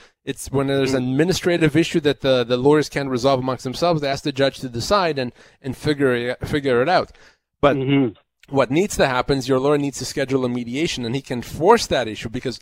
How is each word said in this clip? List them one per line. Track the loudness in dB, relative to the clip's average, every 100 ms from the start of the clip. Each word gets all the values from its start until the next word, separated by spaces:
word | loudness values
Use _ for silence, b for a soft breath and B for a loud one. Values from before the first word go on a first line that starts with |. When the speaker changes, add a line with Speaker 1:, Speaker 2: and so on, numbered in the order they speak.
| B B -12
Speaker 1:
It's | -10 -4
when | -2 0
there's | 0 0 0
an |
Speaker 2:
Mm-hmm. | 0
Speaker 1:
administrative | 0 2 2 0 2 2 2
issue | 2 2
that | 0 0
the, | 2 2
the | 2 2
lawyers | 4 4 2
can't | -2 -2
resolve | 0 2 2
amongst | 0 -4 -6
themselves, | -2 0 0
they | -2
ask | -4
the | -4
judge | 0 -2 -2
to | -8
decide | -6 0 0 0 -2
and, | -6 -8 b b
and | -12 -6
figure | -2 0 2 0
it, | -2 -6 -4
figure | -2 0 2
it | 4
out. | 2 0 -8 b b _ 0
But | 2 2
Speaker 2:
Mm-hmm. | 2 2 2 -2 _ _ -4
Speaker 1:
what | 0 2
needs | 2 0 2
to | 0
happen | 2 0 0
is | 2
your | 2
lawyer | 2 2
needs | 0 -6
to | -8
schedule | -6 -2 0
a | -2
mediation, | -4 -4 -4 -4 -4 -4
and | -6
he |
can | -6 -8
force | -8 -2 4 4 2
that | -4 -4
issue | -8 -10
because | -8 -8 -10